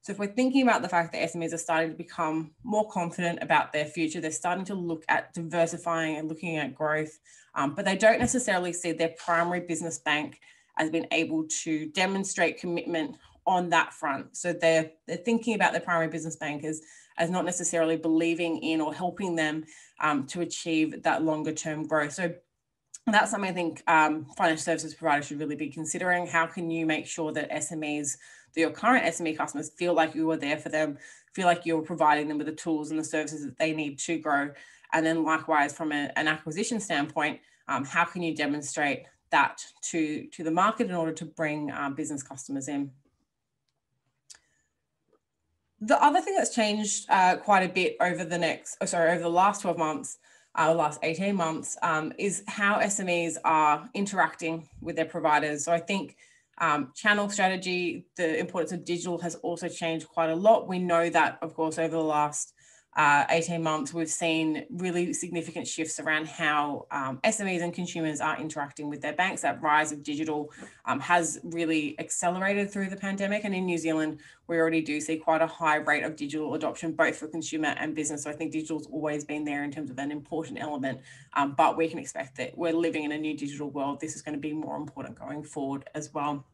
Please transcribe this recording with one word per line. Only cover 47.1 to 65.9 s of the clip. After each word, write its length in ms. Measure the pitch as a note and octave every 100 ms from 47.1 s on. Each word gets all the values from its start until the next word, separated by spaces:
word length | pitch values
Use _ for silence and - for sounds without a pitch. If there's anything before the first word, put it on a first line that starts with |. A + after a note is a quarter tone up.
| F#3+ F#3 F3
quite 260 | - G3
a 100 | F#3
bit 240 | F#3+ E3+ -
over 240 | F3+ E3
the 140 | E3+ E3+
next, 400 | D#3+ - - -
oh, 60 | G3
sorry, 240 | F3 E3
over 140 | E3+
the 60 | E3+
last 340 | E3+ G3 G3+
twelve 160 | F#3+ D#3+
months, 400 | D#3 C#3+ - - _ _ _
uh, 140 | - D#3
the 100 | E3
last 220 | D3+ D3
eighteen 340 | D#3+ E3 G3 G3+
months, 400 | D#3+ D#3+ - -
um, 320 | E3+ D#3 D#3 -
is 240 | G3+ - -
how 300 | - G3+ G#3
S 240 | G3 -
M 100 | F#3
Es 300 | F3 E3+ -
are 460 | - D#3 D3+ D3 - -
interacting 720 | G3+ G3 D#3 - E3 E3 D#3+ -
with 160 | D#3+ D#3+
their 100 | D#3
providers. 580 | F3 D#3 D3+ D3+ D3 E3
So 60 |
I 80 | E3+
think, 380 | E3+ G3 C#3 _ - _ _ -
um, 320 | E3 D3 C3+
channel 360 | - A3 G#3 G3+
strategy, 760 | G3+ F#3 F#3 F#3 F3+ F3 - - -
the 220 | E3+ D#3
importance 360 | D3 - D#3
of 120 | F3 C#3+
digital 320 | E3+ E3+ E3+
has 120 | F3 -
also 320 | D#3+ E3+ F3
changed 400 | - E3 E3 -
quite 220 | - D#3+
a 60 | E3
lot. 320 | G#3 A3 D#3+
We 100 | F#3
know 320 | F3+ E3+ E3+
that, 300 | E3 D3 -
of 140 | E3 D#3+
course, 240 | D#3+ D#3+
over 160 | E3 D#3+
the 80 |
last, 500 | D#3 D3 D3 D3 - _ - - _ -
uh, 260 | D3+ C#3+ -
eighteen 340 | E3 E3 E3+
months, 300 | D#3+ D#3 -
we've 160 | E3+ D#3+
seen 560 | - E3+ D#3+ D#3+ D3+ -
really 440 | F3 F3+ F3 F3
significant 520 | - F3 F3 E3 E3+ -
shifts 320 | - D#3